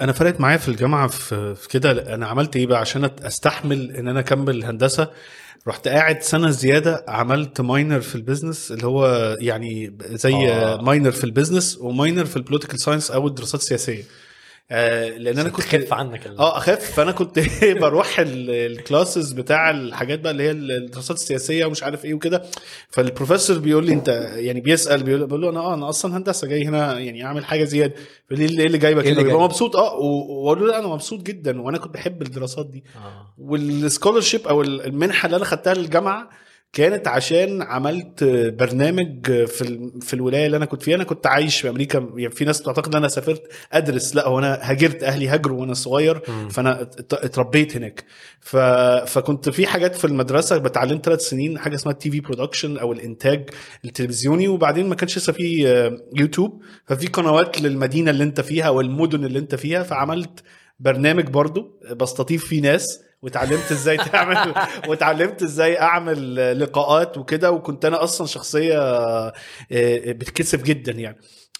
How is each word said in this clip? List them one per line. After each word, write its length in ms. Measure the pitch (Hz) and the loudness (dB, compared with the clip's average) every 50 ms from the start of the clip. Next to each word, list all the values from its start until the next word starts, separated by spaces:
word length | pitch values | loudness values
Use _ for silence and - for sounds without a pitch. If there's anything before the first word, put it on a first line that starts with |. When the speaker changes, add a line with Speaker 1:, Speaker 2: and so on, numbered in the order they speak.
| 135 | -2
Speaker 1:
أنا 80 | 135 | 0
فرقت 280 | 127 - 165 175 175 - | 2 2 2 2 2 4
معايا 160 | 135 127 156 160 | 4 4 4 4
في 100 | - 139 | 2 -2
الجامعة 380 | 120 107 127 131 151 143 139 123 | -2 0 0 2 2 2 2 0
في، 460 | - - - - 110 104 104 104 98 | -2 -4 -8 -6 -6 -4 -4 -6 -8
في 140 | - - - | -10 -8 -4
كده. 460 | - 190 143 143 127 120 - 110 110 | -2 2 2 2 2 2 -2 -4 -6
أنا 120 | 113 117 | -6 -4
عملت 300 | 104 117 135 151 147 139 | -2 0 0 0 0 0
إيه 100 | 127 127 | 0 2
بقى 140 | 123 123 117 | 2 2 2
عشان 240 | 110 - - 135 143 | 2 0 -2 -2 -2
أت-، 200 | 135 - - - | -2 -2 -4 -10
أستحمل 480 | 123 - - - 156 - - - 143 | -8 -4 0 0 0 0 0 -2 -2
إن 360 | 143 135 131 123 - 131 120 123 | -2 -2 -4 -6 -8 -8 -6 -4
أنا 120 | 127 135 | -2 -2
أكمل 440 | 127 - 139 139 139 135 131 117 110 | 0 0 0 0 0 0 -2 -2 -4
هندسة؟ 440 | 120 113 110 127 135 135 - 156 151 - - - - - - - - - _ - 120 | -6 -2 0 0 2 2 0 -2 -2 -4 -14 -20 -20 -20 -20 -20 -20 -20 _ -8 -8
رحت 200 | - - - 131 | -8 -4 -2 2
قاعد 340 | 135 151 160 160 156 156 | 4 4 4 4 2 0
سنة 280 | - - 151 160 165 160 | -2 0 2 2 4 2
زيادة، 540 | 143 120 127 131 139 156 151 170 160 156 - - | 2 2 4 4 4 4 4 2 0 -2 -4 -4
عملت 520 | 110 110 120 123 135 147 151 131 - - | -2 -2 0 0 0 0 -2 -4 -4 -4
minor 400 | 127 123 131 139 147 151 151 131 | -2 0 2 2 2 2 0 -2
في 140 | 117 - - | -2 -4 -8
البيزنس، 580 | 120 110 123 139 143 160 160 156 - - - | -8 -4 -4 -4 -4 -4 -6 -8 -8 -10 -10
اللي 140 | 113 117 120 | -8 -4 -2
هو 500 | 120 131 135 135 131 123 120 113 110 110 110 | 0 2 4 4 4 4 4 2 0 -2 -2
يعني 580 | 120 117 110 110 117 113 110 110 110 101 101 101 - 98 | -2 -2 -2 -2 -4 -6 -8 -8 -8 -10 -12 -14 -14 -12
زي 240 | 113 110 - 131 135 135 135 123 | -6 0 2 2 4 4 4 4
Speaker 2:
آه. 320 | 113 113 113 110 110 107 | 4 4 2 2 0 0
Speaker 1:
minor 280 | 120 131 143 147 143 131 | 2 2 4 4 4 2
في 140 | - - 131 | 2 0 -2
البيزنس 540 | 120 107 131 147 160 180 185 175 - - - | -2 0 0 2 2 2 0 0 0 -4 -6
وماينر 460 | 123 123 123 131 147 160 170 180 165 | -6 -4 -2 0 0 2 2 0 -2
في 120 | 143 - | -2 -4
البوليتيكال 440 | 139 127 127 143 147 147 - - 120 | -6 -4 -2 -4 -4 -4 -4 -6 -4
science 300 | - 147 151 151 151 - | 0 0 0 0 0 -2
أو 160 | - 135 143 | -2 0 0
الدراسات 340 | 147 139 123 117 107 - 139 | -2 -2 -6 -8 -6 -4 -4
السياسية. 420 | - - 127 117 - 131 113 101 - - - - - - - - - - - _ _ - 123 | -2 -2 -2 -2 -2 -4 -6 -8 -10 -16 -20 -20 -20 -20 -20 -20 -20 -20 -20 _ _ -4 0
آه، 340 | 113 117 117 117 117 117 113 | 2 2 2 2 0 -2 -4
لأن 300 | 113 113 120 120 123 143 | -6 -4 -2 -2 0 0
أنا 20 | |
Speaker 2:
عشان 100 | 156 170 | 0 -2
Speaker 1:
كنت 100 | - - - | -2 -4 -2
Speaker 2:
تخف 280 | - 160 147 135 - | 2 2 2 2 0
عنك 340 | 113 110 135 127 117 107 - | -2 -2 -4 -6 -8 -12 -14
ال- 120 | 107 101 104 | -8 -2 2
Speaker 1:
آه، 180 | 143 165 - 135 | 4 4 4 4
أخف. 340 | - 175 202 208 - - - | 4 2 2 2 0 -2 0
فأنا 160 | 151 151 175 | 0 2 2
كنت 260 | 185 - 175 170 - 160 156 127 - - | 2 -2 -2 -2 0 0 0 0 2 4
<laughs> 200 | 214 208 190 - | 4 4 6 4
بروح 360 | 165 147 143 170 202 - - - | 4 4 4 4 2 2 2 0
ال-، 300 | 165 139 131 127 123 123 | 0 0 -2 -6 -4 -2
الكلاسز 840 | 120 120 117 117 120 117 - - 143 151 180 180 - 175 156 139 | -2 -2 -2 -2 -4 -8 -4 2 2 2 2 2 0 -2 -4 -4
بتاع 380 | 127 127 123 - 147 156 160 160 | -4 -4 -2 0 2 2 4 2
الحاجات 500 | 156 143 127 117 - - 127 127 147 156 | 0 0 -4 -8 -6 -6 -6 -4 -4 -4
بقى 120 | 156 160 | -4 -4
اللي 100 | 151 143 | -2 0
هي 80 | 139 151 | 0 -2
ال-، 200 | 156 151 143 131 | -2 -2 -4 -4
الدراسات 460 | 127 123 123 123 123 127 127 - 170 | -4 -6 -6 -8 -12 -10 -8 -6 -6
السياسية 480 | 165 - - 135 127 131 - 156 165 165 | -6 -4 -4 -4 -2 -2 -2 0 0 0
ومش 180 | 160 151 151 | 0 -2 -4
عارف 220 | 135 139 151 147 151 | -6 -6 -6 -6 -6
إيه 100 | 151 156 | -6 -6
وكده. 280 | 147 165 165 180 175 180 - - - - - - - - _ | -4 -2 0 0 -2 -2 -4 -14 -16 -16 -16 -20 -20 -18 _
فالبروفيسور 680 | - 131 127 123 123 - 139 131 180 196 185 - 185 160 | 0 0 0 0 0 -2 2 2 2 4 4 2 2 2
بيقول 280 | 147 151 151 156 165 | 4 4 4 4 4
لي: 60 | 170 | 4
"أنت"، 160 | 156 143 - 143 120 117 117 110 104 | 2 2 2 0 0 0 -2 -6 -6
يعني 260 | 117 117 123 123 123 | -4 -4 -4 -4 -2
بيسأل، 420 | 120 143 165 165 - 143 143 139 | 2 2 2 2 4 2 2 2
بيقول، 240 | 131 131 135 139 147 | 2 2 0 0 0
بقول 160 | 131 143 147 | -2 -2 -2
له: 80 | 175 175 | -2 -2
"أنا، 100 | 165 165 | -2 -2
آه، 140 | 165 185 175 | -2 -2 -2
أنا 140 | 151 143 147 | -4 -4 -4
أصلا 280 | 151 - - 185 175 | -4 -4 -4 -4 -4
هندسة، 300 | 185 185 196 175 - 151 135 | -4 -4 -4 -4 -4 -4 -2
جاي 160 | 147 151 143 | -2 -2 0
هنا 340 | 151 151 151 147 143 127 123 | 0 0 0 0 0 -2 -4
يعني 260 | 127 123 113 117 123 | -6 -8 -8 -8 -8
أعمل 200 | 135 143 147 139 | -6 -6 -6 -4
حاجة 200 | - 156 156 156 | -2 0 0 0
زيادة." 300 | 143 147 147 147 139 147 - - - - _ _ - | 2 2 2 2 2 0 -6 -16 -20 -20 _ _ -6
بيقول 80 | 135 143 | -2 0
لي: 60 | 156 | 0
"إيه 60 | 160 | 2
اللي، 100 | 165 160 | 2 4
إيه 60 | 156 | 2
اللي 120 | 160 170 151 | 4 4 4
جايبك 260 | 147 151 156 151 135 | 4 4 4 4 4
Speaker 2:
إيه 40 | 139 | 4
Speaker 1:
هنا؟" 40 | |
Speaker 2:
اللي 100 | 147 147 139 | 4 4 4
Speaker 1:
بيبقى 140 | 135 131 160 | 4 6 4
Speaker 2:
جايبك؟ 140 | - - | 4 4
Speaker 1:
مبسوط، 240 | - - 240 233 - | 2 2 0 2 4
آه، 180 | - 214 214 - | 4 2 2 2
و-، 480 | - 143 143 143 143 147 143 143 139 135 | 0 0 0 0 -2 -4 -6 -6 -2 2
وأقول 160 | 147 156 175 | 2 2 4
له: 60 | 208 | 4
"لا، 120 | 226 220 220 | 2 2 0
أنا 80 | 214 185 | -2 -4
مبسوط 340 | 160 147 - - 226 202 | -6 -6 -8 -8 -10 -10
جدا، 380 | 175 190 208 180 147 139 123 123 | -10 -10 -10 -6 -4 -4 -4 -4
وأنا 180 | 120 131 147 160 | -4 -4 -4 -6
كنت 160 | - 160 151 | -6 -8 -10
بحب 280 | - - 180 180 165 | -6 -6 -6 -6 -8
الدراسات 440 | 147 127 127 131 131 127 - 156 147 | -10 -10 -8 -8 -8 -8 -8 -8 -10
دي." 180 | 135 131 135 - - - | -12 -12 -18 -20 -20 -20
Speaker 2:
آه. 380 | 113 104 101 101 101 101 - _ - | -20 -18 -18 -18 -20 -20 -20 _ -14
Speaker 1:
والسكولرشيب 1080 | 135 139 147 147 147 147 147 147 147 147 139 - - 196 226 233 185 - - 226 - 156 | -8 -4 -2 -2 0 0 0 0 0 0 0 2 2 4 4 4 4 2 0 0 2 2
أو 140 | 147 147 | 2 2
ال-، 240 | 143 143 139 135 127 | 2 0 -2 -6 -6
المنحة 400 | 135 139 143 170 196 196 - - | -6 -2 0 0 0 2 0 0
اللي 100 | 165 170 | 2 0
أنا 80 | 185 196 | 0 0
خدتها 300 | - 170 - - 185 190 | 0 -2 0 0 0 0
للجامعة 540 | 185 170 156 160 170 156 196 196 220 240 220 - - _ _ _ _ _ _ - | 0 0 0 0 0 0 0 -4 -6 -8 -14 -20 -20 _ _ _ _ _ _ 0
كانت 340 | - 147 180 208 196 - 147 | 2 2 4 2 2 -2 0
عشان 540 | 123 131 127 - 160 170 190 202 196 190 | 0 0 0 2 2 2 2 2 0 -4
عملت 640 | 156 113 123 131 135 147 165 175 - - - - 147 135 127 120 117 113 110 113 | -6 -4 -4 -2 -2 -2 -2 -4 -6 -8 -4 0 2 4 4 4 2 2 0 0
برنامج 680 | 127 120 123 131 143 160 175 185 180 160 135 123 120 131 123 120 117 | 0 0 2 2 2 2 2 0 -2 -4 -6 -4 0 2 2 2 2
في 160 | 113 - - | 0 0 -4
ال-، 380 | 131 120 120 117 120 123 - 120 | -6 -6 -6 -8 -10 -12 -12 -12
في 120 | - - 135 | -10 -6 -4
الولاية 320 | 127 127 127 131 143 151 | -2 0 0 2 2 2
اللي 100 | 151 147 | 2 2
أنا 80 | 151 151 | 0 0
كنت 180 | - - 143 | -2 -6 -4
فيها. 120 | - 147 170 | 0 0 0
أنا 80 | 185 185 | 0 0
كنت 220 | - 160 170 - | -2 -4 0 2
عايش 340 | 135 131 143 156 156 143 - | 2 2 4 2 2 0 0
في 80 | - 123 | -2 -2
أمريكا، 300 | 120 131 143 139 147 139 127 113 110 | -2 -2 -2 0 0 -2 -2 -2 -6
يعني 140 | 123 120 117 - | -6 -6 -6 -4
في 100 | - 147 | -2 0
ناس 180 | 147 151 147 | 0 0 -2
تعتقد 260 | - 143 123 156 151 156 | -2 -4 -2 -2 -2 0
إن 80 | 151 | 0
أنا 120 | 151 151 139 | 2 2 0
سافرت 340 | - 139 120 160 160 156 - - - - - - | 0 -2 -2 -2 -2 -2 -4 -18 -20 -20 -6 -2
أدرس، 440 | - 156 151 147 127 127 131 - 143 | 0 0 2 0 0 -2 -2 -2 0
لا، 100 | 147 139 135 | 0 2 2
هو 100 | 127 131 | 2 2
أنا 200 | 139 139 135 131 | 2 0 -2 -2
هاجرت، 400 | - 127 135 135 160 160 143 - | -2 -2 2 4 4 2 2 0
أهلي 260 | 131 135 135 143 139 131 | -2 -2 -2 0 0 0
هاجروا 320 | 147 156 151 139 131 123 | 0 0 0 0 -2 -2
وأنا 140 | 127 131 123 | -4 -4 -4
صغير، 480 | 127 - 123 131 143 156 156 160 156 156 123 | -6 -4 0 0 2 4 2 2 0 -4 -8
Speaker 2:
مم. 200 | 113 110 107 104 | -8 -8 -8 -6
Speaker 1:
فأنا 320 | 98 131 127 131 127 127 | -4 0 0 0 0 -2
ات-، 160 | 123 123 - - | -4 -10 -12 -12
ات-، 260 | 120 - 151 139 - | -8 -6 -4 -4 -4
اتربيت 520 | 123 - 131 123 113 120 151 151 151 - | -4 -2 -2 0 2 2 2 2 2 -2
هناك. 280 | 120 117 104 - - - _ - - - - - _ | -8 -8 -10 -12 -14 -18 _ -20 -20 -20 -20 -20 _
ف-، 160 | - - - 131 131 127 123 127 123 127 123 127 120 | -8 0 2 4 4 6 6 6 6 6 4 4 2
فكنت 420 | - - 139 127 - 147 139 - 147 | 0 -2 0 0 0 0 0 -2 -2
في 180 | 127 - 185 | 0 2 2
حاجات 300 | - - 180 175 180 180 | 2 2 2 2 0 0
في 80 | - - | 2 0
المدرسة 540 | 156 143 131 127 127 131 147 165 - 185 156 | 0 2 2 0 2 2 2 2 2 2 2
بتعلم 420 | 139 127 - 123 127 127 151 165 - | 2 0 0 0 0 0 0 0 0
ثلاث 160 | 170 165 156 | 0 0 0
سنين 380 | - - 139 131 143 156 160 143 | 0 -2 -4 -2 -2 -4 -4 -4
حاجة 160 | - 156 147 | -6 -4 -4
اسمها 200 | 139 - 147 139 | -4 -4 -4 -4
تي 160 | 143 - 147 | -4 -4 -4
في 100 | 143 147 | -2 -2
production 580 | 143 143 131 120 131 143 - - - 147 147 131 | -4 -4 -6 -4 -4 -4 -4 -6 -6 -6 -4 -4
أو 140 | 120 120 | -4 -4
الإنتاج 560 | 117 117 117 117 113 - - 135 147 151 135 - - - - - - - - | -4 -4 -6 -10 -8 -2 0 2 2 0 -2 -8 -16 -18 -20 -20 -20 -16 -16
التلفزيوني، 640 | 120 - - 123 120 120 110 120 139 156 175 190 196 | -10 -6 -4 -4 -4 -2 -2 0 2 2 2 2 2
وبعدين 400 | 190 175 165 147 147 170 190 196 | 2 2 2 2 2 2 0 0
ما 60 | 175 | 0
كانش 240 | 180 - 175 - 190 | -2 -2 -4 -4 -2
لسه 140 | - - | -2 -2
في، 360 | 156 - 175 170 170 160 143 127 | -2 0 0 0 2 4 4 6
آه، 280 | 123 123 120 117 120 - - - - | 6 6 4 2 0 -6 -12 -6 0
يوتيوب، 460 | 143 143 151 151 175 190 214 - - - - - - _ | 2 2 2 2 0 0 0 -2 -8 -20 -20 -20 -10 _
ففي 200 | - 139 131 170 | -4 -4 -2 -4
قنوات 540 | 180 180 185 170 160 151 160 175 175 - - | -2 -2 0 2 4 6 4 4 2 0 -2
للمدينة 500 | 147 147 139 135 135 127 135 160 165 160 | -2 0 0 0 -2 0 0 2 2 2
اللي 140 | 143 139 147 | 2 2 2
أنت 160 | 151 143 147 | 0 0 -2
فيها 280 | 131 - 151 160 160 156 | -4 -2 0 0 2 2
والمدن 560 | 131 131 131 127 131 147 165 165 151 147 143 | 4 2 2 0 0 0 0 0 0 0 -2
اللي 140 | 131 127 135 | -2 -4 -4
أنت 160 | 151 147 143 | -4 -4 -6
فيها، 280 | 127 - 147 165 180 | -4 -2 -2 -2 -2
فعملت 600 | 180 175 156 135 139 151 160 175 170 170 - - - _ - - _ _ _ - | -2 -2 -2 -2 -2 -2 -2 -4 -6 -8 -12 -20 -20 _ -20 -20 _ _ _ -2
برنامج 440 | 127 135 131 127 139 151 160 175 160 | 0 0 2 4 4 2 2 2 0
برضو 560 | 135 131 143 147 151 156 196 226 - - _ - - 123 | 0 2 0 0 0 0 -6 -6 -8 -14 _ -14 -10 -4
بستضيف 480 | 120 131 123 - - 131 127 165 160 - | -4 -4 -2 -2 -4 -2 -2 -2 -4 -2
فيه 160 | - 160 156 | -2 -2 0
ناس، 400 | 143 139 151 190 - - - - _ _ _ _ | 2 4 2 2 0 -2 -10 -12 _ _ _ _
واتعلمت 500 | - 131 123 123 131 131 151 160 - - | -12 -8 -4 -2 -2 0 0 -2 -2 -2
ازاي 240 | 156 139 135 156 156 | -2 -2 0 0 2
تعمل 580 | 156 180 160 - 190 175 180 185 208 202 175 143 190 185 - | 0 0 2 2 2 2 2 2 2 2 0 0 -2 -2 -4
<laughs> 200 | - - - 156 | -6 -8 -6 -4
واتعلمت 540 | 156 156 160 156 156 151 175 196 202 - | -2 0 2 2 2 2 0 0 0 -2
ازاي 380 | 185 156 143 156 160 165 170 160 | -4 -2 0 2 2 4 4 4
اعمل 800 | 160 170 170 175 170 165 156 143 135 127 127 127 127 127 127 135 | 4 4 2 2 0 -2 -4 -4 -4 -4 -2 0 0 2 2 0
لقاءات 580 | 147 139 143 143 143 139 151 160 175 170 - 147 | 0 0 0 0 2 4 4 4 2 0 -4 -8
وكده. 320 | 127 - 156 156 180 175 | -6 -4 -2 0 2 2
وكنت 340 | 175 165 - 160 139 135 156 | 0 0 -2 -6 -6 -2 0
انا 200 | 151 165 160 165 | 0 0 0 0
اصلا 220 | 170 175 - 170 | -2 -2 -4 -6
شخصيه، 520 | 147 - - - - - 151 160 160 156 151 | -6 -8 -10 -8 -4 -2 0 2 2 2 2
آه، 540 | 139 131 123 120 117 117 113 113 113 113 - - - - - - - - 127 123 120 120 120 120 117 120 | 2 2 2 0 0 0 0 -2 -4 -6 -10 -14 -18 -20 -20 -18 -10 -2 0 2 4 4 2 2 0 -4
بتكسف 500 | 120 113 123 - - - 160 - - 139 | -6 -6 -8 -8 -4 -4 -2 -2 -2 0
جدا 300 | 127 147 151 135 120 123 | 0 0 0 0 -2 -8
يعني، 260 | 113 117 113 107 104 _ _ _ - - _ _ - | -8 -8 -8 -10 -12 _ _ _ -20 -20 _ _ -20